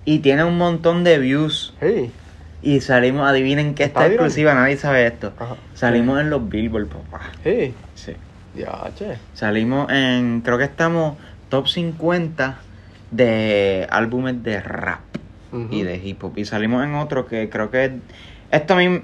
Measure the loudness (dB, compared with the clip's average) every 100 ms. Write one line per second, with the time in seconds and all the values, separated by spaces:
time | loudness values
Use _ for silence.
0 | 0 2 4 4 2 2 2 2 2 4
1 | 6 4 4 0 0 -4 -8 -4 -2 0
2 | -4 -10 -20 -20 -20 -6 2 2 4 4
3 | 4 2 2 2 2 0 0 0 0 4
4 | 4 4 2 2 4 4 4 2 0 2
5 | 2 0 -10 -10 -12 -12 -16 -2 2 2
6 | 2 2 0 -2 -2 -4 -2 -4 -6 -10
7 | -14 -14 -14 -6 -2 0 -2 -6 -18 -18
8 | -16 -16 -18 -20 -18 -14 -12 -10 -12 -10
9 | -10 -10 -14 -6 -2 0 0 -2 0 0
10 | 2 0 0 -2 -2 0 -2 -2 0 0
11 | -2 -4 -16 -20 -4 -2 0 -2 -4 -2
12 | 0 0 -2 -4 -4 -6 -16 -20 -20 -20
13 | -10 2 4 4 2 4 4 2 0 0
14 | 0 -2 -2 -4 -4 -6 -6 -6 -6 -8
15 | -12 -16 -16 -20 -12 -10 -6 -4 -4 -6
16 | -10 -10 -10 -8 -6 -4 0 0 -2 -4
17 | -4 -4 -4 -6 -4 -4 -2 0 -2 -4
18 | -16 -20 -20 -20 -2 -2 2 4 4 2